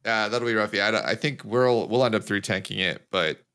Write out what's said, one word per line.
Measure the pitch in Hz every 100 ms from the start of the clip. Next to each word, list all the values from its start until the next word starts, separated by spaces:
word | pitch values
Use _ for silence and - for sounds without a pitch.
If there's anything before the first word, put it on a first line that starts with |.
Yeah, | 113 110 107
that'll | 120 120
be |
rough. | 110 107
Yeah, | 101 101
I |
don't, | 110 64
I | 110
think | 151 139
we'll, | 107 120 127 117 87
we'll | 120 123
end | 107
up |
three | - 101
tanking | - 95 95 101
it, | 92 - _
but | 95 80 71 _